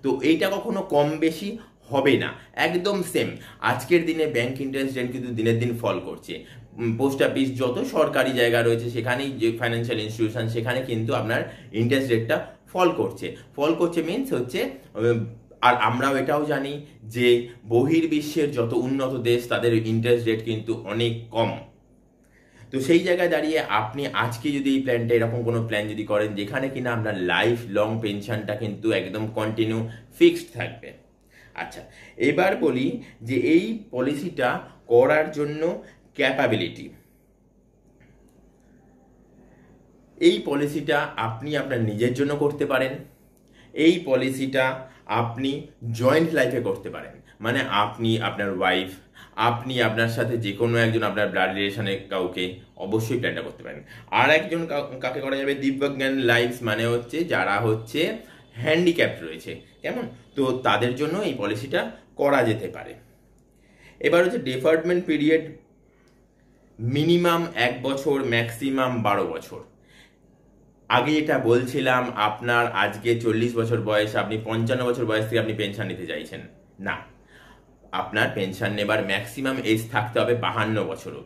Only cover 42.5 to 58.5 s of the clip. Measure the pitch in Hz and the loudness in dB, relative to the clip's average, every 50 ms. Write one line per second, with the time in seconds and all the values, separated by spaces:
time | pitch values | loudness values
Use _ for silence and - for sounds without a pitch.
42.5 | 143 - 143 135 131 127 131 131 - - - - - _ _ _ _ _ _ _ | 0 -2 -2 0 2 0 0 0 -4 -8 -12 -18 -20 _ _ _ _ _ _ _
43.5 | _ - - - - - 151 165 180 170 - 143 127 123 131 131 131 - 135 127 | _ -20 -20 -12 -2 4 6 6 6 4 2 0 2 2 2 0 -2 -2 -4 0
44.5 | 135 131 131 131 131 - - - - - _ - 104 117 120 113 113 131 135 135 | 0 2 0 0 -2 -4 -10 -16 -20 -20 _ -2 -2 -2 0 -2 -4 -4 -4 -4
45.5 | 143 147 - - - _ 120 117 113 110 123 131 147 160 170 160 160 143 127 120 | -4 -4 -8 -14 -18 _ -8 -8 -4 2 2 4 4 4 2 2 2 2 2 2
46.5 | 135 123 - 98 95 - - 87 80 78 73 67 - - - - - _ 104 113 | 0 -2 -2 -4 -6 -6 -8 -10 -10 -10 -12 -14 -18 -20 -20 -20 -16 _ -2 -2
47.5 | 135 135 120 - 98 101 104 104 - - 113 113 113 - 95 98 - 104 101 98 | 0 0 -2 0 2 2 2 0 -2 -2 0 0 2 2 0 -2 -2 -2 -4 -4
48.5 | 92 90 90 92 92 95 95 92 - - - _ _ - - - - 98 110 120 | -2 0 2 2 2 2 -2 -4 -10 -16 -20 _ _ -20 -20 -14 -2 0 2 2
49.5 | 117 117 123 131 131 123 113 107 101 117 117 117 113 123 120 117 120 117 107 101 | 2 0 -4 -4 0 2 2 2 4 2 0 0 2 -2 -2 0 -2 -2 -2 -4
50.5 | 98 101 120 117 117 117 113 113 110 113 110 101 95 104 104 95 90 95 92 95 | -2 0 0 2 4 4 2 2 2 2 0 0 0 0 0 0 2 2 2 2
51.5 | 95 101 101 101 98 113 104 98 98 95 - - 98 95 92 87 - 95 90 90 | 2 0 -2 -2 -2 -2 -2 -2 -4 -4 -6 -6 -4 -2 -2 -2 -2 -4 -6 -6
52.5 | - - - - _ - 90 98 107 110 113 - 131 117 - 87 85 82 - - | -6 -12 -18 -20 _ -12 -6 -2 0 -2 0 0 -2 -2 -2 -2 -4 -4 -8 -10
53.5 | - - - 64 69 - - - - - - - - 110 127 143 156 160 156 - | -12 -14 -16 -14 -14 -16 -18 -18 -20 -20 -12 0 2 4 6 6 6 4 2 0
54.5 | 165 170 165 156 143 143 139 - 123 131 - 127 - 147 139 135 135 135 135 139 | -4 -4 -2 -2 -4 -4 -4 -6 -8 -6 -6 -4 -4 -4 -4 -2 -2 -2 0 -2
55.5 | 139 135 135 135 135 135 139 139 139 131 135 135 135 135 123 117 117 120 123 123 | -2 0 0 0 0 0 -2 -2 0 -2 -2 0 0 2 4 4 4 4 2 0
56.5 | - - 120 110 107 110 117 120 120 120 120 - - 156 170 170 - 92 92 98 | -4 -4 -2 -2 0 0 0 0 0 -2 -4 -4 -4 -4 -2 0 0 0 2 2
57.5 | 101 104 117 110 110 110 113 - - 147 170 208 226 - - - - - - - | 0 2 2 2 0 0 -4 -6 -2 -2 -2 -2 -2 -8 -12 -20 -20 -20 -20 -18